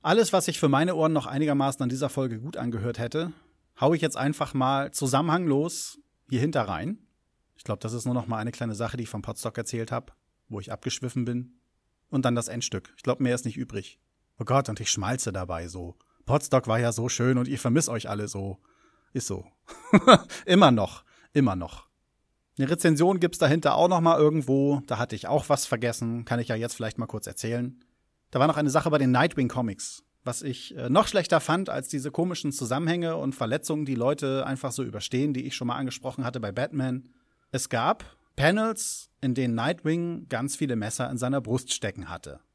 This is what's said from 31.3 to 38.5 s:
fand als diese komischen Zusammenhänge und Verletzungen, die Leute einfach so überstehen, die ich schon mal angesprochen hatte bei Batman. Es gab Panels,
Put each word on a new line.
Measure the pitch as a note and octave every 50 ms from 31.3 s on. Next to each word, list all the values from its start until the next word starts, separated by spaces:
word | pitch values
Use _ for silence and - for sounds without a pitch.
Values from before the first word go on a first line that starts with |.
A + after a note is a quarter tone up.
| E3+ D#3
fand | - - D#3+ F3+ F#3+ -
als | - C#3 C3 -
diese | - C#3+ B2+ D3
komischen | - - E3+ F3+ F3 - - C#3+
Zusammenhänge | C3+ - C3+ A2 B2 C#3+ E3+ D#3+ E3+ F3 E3+ E3 D#3+
und | E3 C#3+ C3+ B2+
Verletzungen, | - B2 A2 B2+ - - - D#3 D3+ D3+
die | C#3 C3
Leute | A#2 A#2 C3+ D3+ D3 D3+ C3+ C3+ C3+ C3
einfach | - C3+ C3 - C3
so | - -
überstehen, | B2+ - - G#2 - - - B2 C#3+ D3
die | C3+ B2+ B2
ich | - -
schon | - B2 A#2+
mal | A#2+
angesprochen | B2 C3+ B2+ - - - C3 - -
hatte | B2+ B2 B2 B2
bei | A2 G2+
Batman. | G2 A#2+ C3+ - D#3 C#3+ C3 C3 B2+ C3 - - _ _ _ _ _ _ _ _
Es | - B2+ - -
gab | - A2+ A#2+ D#3+ A3+ - - - _ _ _ _ _
Panels, | - C#3 D#3